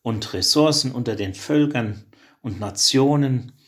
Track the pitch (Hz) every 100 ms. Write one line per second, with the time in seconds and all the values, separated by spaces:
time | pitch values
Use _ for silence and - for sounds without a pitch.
0 | 117 110 - 101 - 151 156 147 131 123
1 | 117 101 95 - - 151 147 127 107 98
2 | - _ _ _ 117 95 101 - - 135
3 | 139 147 139 123 - -